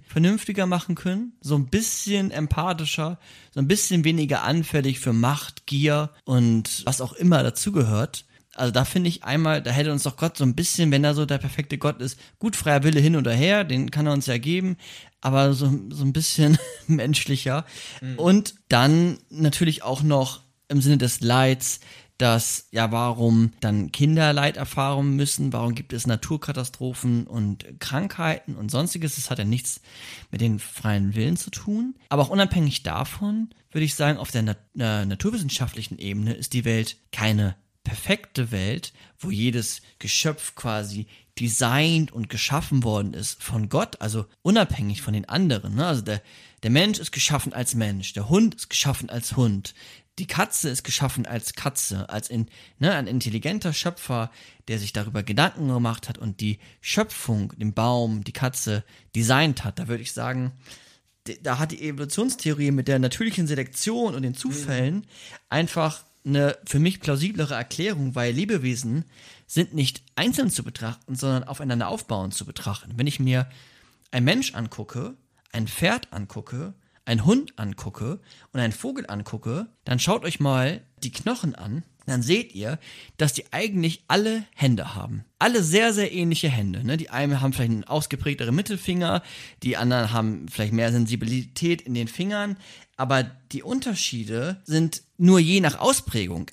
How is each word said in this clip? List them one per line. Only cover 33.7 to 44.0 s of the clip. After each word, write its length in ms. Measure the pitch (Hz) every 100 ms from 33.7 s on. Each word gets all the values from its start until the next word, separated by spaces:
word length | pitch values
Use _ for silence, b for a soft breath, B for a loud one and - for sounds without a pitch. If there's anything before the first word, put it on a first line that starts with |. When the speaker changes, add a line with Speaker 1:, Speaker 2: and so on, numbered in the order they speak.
Speaker 1:
würde 140 | 156 156
ich 100 | -
sagen, 220 | 147 147
auf 140 | 135
der 100 | 113
Nat-, 140 | 110 104 _ -
äh, 280 | 113 107 98
naturwissenschaftlichen 920 | 95 208 226 143 - 131 - - -
Ebene 360 | 98 101 110
ist 200 | 113 -
die 120 | 123 117
Welt 320 | 113 113 - -
keine 440 | - 110 107 104 92 _ _
perfekte 680 | - - - 208 - - 117
Welt, 420 | 104 95 147 - B B B
wo 120 | -
jedes 500 | 104 120 117 113 - b b
Geschöpf 560 | 104 - 156 151 - -
quasi 520 | 123 107 101 101 107 B B -
designt 720 | 120 - 123 135 160 165 151
und 180 | 117 107
geschaffen 540 | 107 - 143 - 139
worden 300 | 117 107 202
ist 280 | 62 104 -
von 280 | - 117 104
Gott, 320 | 143 233 -